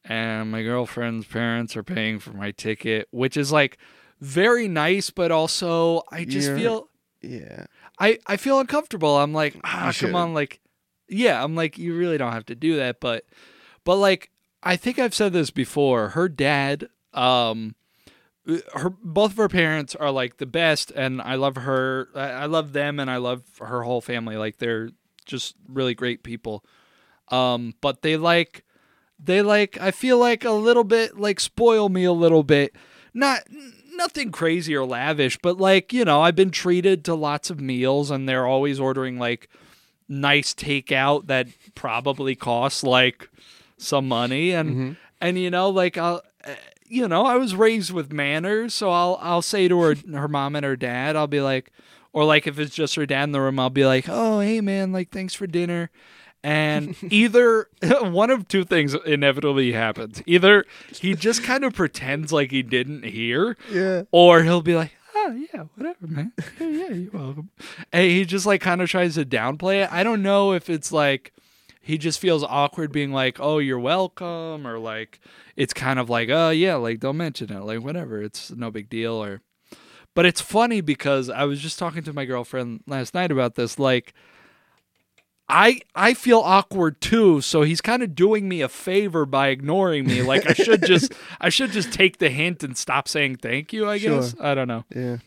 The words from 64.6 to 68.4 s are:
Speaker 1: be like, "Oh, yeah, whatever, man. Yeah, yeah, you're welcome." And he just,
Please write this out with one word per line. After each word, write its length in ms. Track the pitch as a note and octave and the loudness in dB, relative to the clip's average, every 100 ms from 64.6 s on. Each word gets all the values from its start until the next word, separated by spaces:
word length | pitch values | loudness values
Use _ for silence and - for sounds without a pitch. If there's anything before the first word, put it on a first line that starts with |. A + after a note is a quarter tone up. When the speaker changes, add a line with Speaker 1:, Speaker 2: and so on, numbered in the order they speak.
Speaker 1:
be 120 | E3 E3+ | 2 0
like, 160 | D#3+ _ _ | -2 _ _
"Oh, 300 | G#4 G4 A#3+ D#4 | -4 -4 -6 -10
yeah, 120 | C#4+ D#3 | -12 -14
whatever, 320 | - D4+ F4+ E3+ | -10 -10 -10 -8
man. 260 | D3 F3+ - - - | -8 -8 -10 -14 -8
Yeah, 80 | E4 | -6
yeah, 200 | D#4 F#4 | -6 -6
you're 220 | F3+ F#3 | -8 -8
welcome." 400 | E3 C3+ C#3+ E3+ _ - - - | -10 -10 -12 -16 _ -20 -18 -2
And 180 | E3+ F3+ | 2 4
he 140 | F3+ | 4
just, 220 | F#3 F#3+ | 2 -2